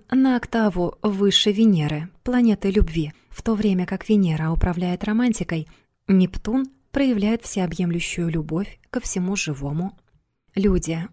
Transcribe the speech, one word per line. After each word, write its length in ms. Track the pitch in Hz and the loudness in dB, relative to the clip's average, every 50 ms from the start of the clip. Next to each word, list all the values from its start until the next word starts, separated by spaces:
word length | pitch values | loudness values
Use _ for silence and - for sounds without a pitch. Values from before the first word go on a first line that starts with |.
| _ - | _ -2
на 280 | - 262 262 262 254 | 0 2 2 2 2
октаву 600 | 240 - - - 233 220 208 170 180 175 - - - - | 0 -2 -2 0 0 0 0 0 0 -2 -4 -4 -4 -4
выше 480 | 214 202 190 202 202 190 - - 208 | -2 0 2 2 2 2 2 2 2
Венеры, 580 | 202 208 226 220 196 160 151 147 156 151 160 185 - _ - | 2 4 4 4 4 4 2 0 -2 -4 -8 -10 -14 _ -6
планеты 480 | 247 247 247 240 226 208 196 - 196 | -2 0 2 4 4 2 2 0 0
любви. 420 | 185 - 165 160 160 165 151 147 - _ _ - | 2 2 2 2 0 -4 -4 -4 -6 _ _ -20
В 140 | - - - | -14 -6 -4
то 100 | 226 226 | -2 0
время 320 | 202 220 208 190 185 180 | 0 2 0 0 0 -2
как 240 | - 190 190 - - | -4 -6 -4 0 2
Венера 400 | 220 208 190 170 156 151 160 160 | 4 4 4 4 2 0 0 0
управляет 540 | 165 - - 185 170 175 180 175 180 180 - | 0 0 0 0 0 0 -2 -2 -4 -2 -2
романтикой, 640 | 214 214 226 247 247 214 - 175 - 170 160 151 - - _ _ _ _ _ _ | -2 0 2 2 0 0 -2 -4 -4 -4 -6 -6 -8 -14 _ _ _ _ _ _
Нептун 580 | - 190 185 185 180 - - - 208 226 269 269 269 _ _ _ _ | 2 4 4 4 2 0 -4 -4 -2 -2 -2 -2 -4 _ _ _ _
проявляет 520 | - 269 277 262 240 202 196 214 233 226 - | -2 0 2 2 2 0 0 0 0 -2 -4
всеобъемлющую 840 | - - 202 180 170 160 - 180 170 170 170 165 - - - 170 165 | -6 -4 -4 -4 -4 -2 -2 -2 -2 -2 -4 -6 -6 -6 -4 -4 -2
любовь 500 | 160 165 151 156 156 170 202 - - - _ _ | -2 -4 -4 -4 -4 -4 -4 -6 -10 -20 _ _
ко 100 | - 247 | -8 -6
всему 360 | - - - 185 180 185 202 | -6 -6 -4 -4 -4 -2 -4
живому. 600 | 196 - 160 143 131 139 143 147 160 180 196 - _ _ _ _ _ _ _ _ _ _ _ - | -4 -4 -6 -6 -6 -6 -6 -4 -4 -6 -6 -8 _ _ _ _ _ _ _ _ _ _ _ -2
Люди, 520 | 196 196 202 185 175 - 160 165 165 170 - | 0 2 2 2 2 0 -2 -4 -6 -6 -8